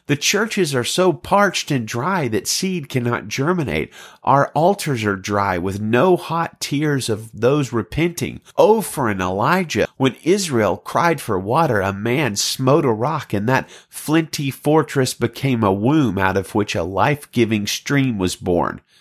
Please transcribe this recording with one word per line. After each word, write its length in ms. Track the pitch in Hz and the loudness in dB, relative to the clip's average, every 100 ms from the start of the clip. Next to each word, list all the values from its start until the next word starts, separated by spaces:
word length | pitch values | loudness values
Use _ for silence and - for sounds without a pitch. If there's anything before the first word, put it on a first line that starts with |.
| - | -4
The 80 | 147 | -2
churches 580 | - 202 220 - 165 | 0 0 -2 -2 0
are 120 | 135 113 | 0 -2
so 260 | - 185 | 0 2
parched 580 | 156 - 196 202 - - | 0 0 2 2 0 -2
and 140 | 139 110 | -2 -2
dry 440 | 117 156 190 127 | -4 -2 -2 -2
that 180 | 110 - | -2 -2
seed 400 | - 190 180 139 | -4 -2 -4 -4
cannot 400 | 131 120 117 107 | -2 -2 -2 -4
germinate. 640 | - 143 180 127 78 - - - - | -4 0 0 -2 -2 -4 -8 -20 -8
Our 240 | - 139 131 | 2 2 2
altars 500 | 143 170 202 160 123 | 2 2 0 -2 -2
are 140 | 107 98 | 0 -2
dry 400 | 98 101 98 90 | -2 0 0 0
with 240 | 92 98 | -2 -4
no 340 | 107 123 180 175 | 0 2 4 2
hot 460 | - 165 165 - | 0 -6 -6 -8
tears 480 | - 143 156 139 120 | -6 -2 0 -2 -2
of 200 | 104 110 | -4 -6
those 400 | - 117 147 131 | 0 2 2 0
repenting. 640 | 117 104 - 170 165 104 60 - - | -2 -2 -2 -2 -2 -6 -8 -6 4
Oh, 220 | 170 226 | 6 6
for 300 | - - 120 | 2 -2 -2
an 100 | 98 | 0
Elijah. 680 | 92 95 123 180 165 104 87 - | -2 0 2 0 0 0 0 2
When 180 | 131 - | 0 0
Israel 540 | - 202 180 120 101 90 | 0 0 2 0 2 0
cried 420 | - 120 170 156 | -2 0 0 0
for 180 | - 95 | -2 -4
water, 440 | 95 139 160 107 | 0 0 2 0
a 100 | 95 | -2
man 460 | 98 110 127 135 101 | -2 -2 0 0 -2
smote 480 | - - 131 151 143 | -4 -2 2 2 2
a 80 | |
rock, 400 | 107 127 160 - | 0 -2 -4 -4
and 160 | 101 107 | -2 2
that 200 | 131 - - _ | 0 -2 -14 _
flinty 640 | - - 160 160 - 139 | -12 -2 0 0 -4 -6
fortress 640 | - 147 156 147 139 131 | -2 2 2 2 0 -2
became 480 | - 120 - 139 120 | 0 -4 -2 -2 2
a 120 | 107 | 2
womb 440 | 98 113 156 127 95 | 2 2 2 2 2
out 200 | 95 98 | 0 0
of 180 | 92 107 | 0 -2
which 200 | 104 104 | -2 -2
a 80 | |
life-giving 840 | 85 95 117 147 - 123 110 110 101 | -2 0 0 0 -2 0 2 0 -2
stream 500 | - - 143 135 107 | -6 -2 0 0 0
was 200 | 92 - | -2 -2
born. 420 | 95 87 55 50 _ _ | -2 0 0 -4 _ _